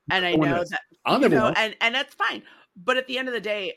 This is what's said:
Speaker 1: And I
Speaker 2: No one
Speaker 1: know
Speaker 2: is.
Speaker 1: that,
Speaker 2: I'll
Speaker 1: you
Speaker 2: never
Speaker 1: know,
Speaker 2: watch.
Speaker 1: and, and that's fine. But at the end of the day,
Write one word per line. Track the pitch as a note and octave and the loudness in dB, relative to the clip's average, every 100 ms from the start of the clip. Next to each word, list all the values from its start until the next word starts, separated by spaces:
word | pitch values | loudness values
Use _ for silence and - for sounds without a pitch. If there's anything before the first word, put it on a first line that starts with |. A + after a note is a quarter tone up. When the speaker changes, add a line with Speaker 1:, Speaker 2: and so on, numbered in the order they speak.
| - | -2
Speaker 1:
And | F#3+ | 0
I | F3+ | 2
Speaker 2:
No | D#3+ | 2
one | D3+ | 2
Speaker 1:
know | F3 | 0
Speaker 2:
is. | E3+ | -2
Speaker 1:
that, | G3 - _ | -6 -10 _
Speaker 2:
I'll | B2 G#3+ | 0 4
Speaker 1:
you | |
Speaker 2:
never | B3 D#3 | 4 4
Speaker 1:
know, | |
Speaker 2:
watch. | - F3 | 2 2
Speaker 1:
and, | A3 - | -2 0
and | A3+ | -2
that's | B3+ C#4 | 0 -6
fine. | - G4+ - - - _ | -4 -4 -4 -12 -20 _
But | - F3 B3+ | -12 -2 -2
at | C4 | -2
the | B3 | -6
end | C4 | -6
of | |
the | A#3 | -6
day, | G3+ G#3 F#3 | -4 -6 -6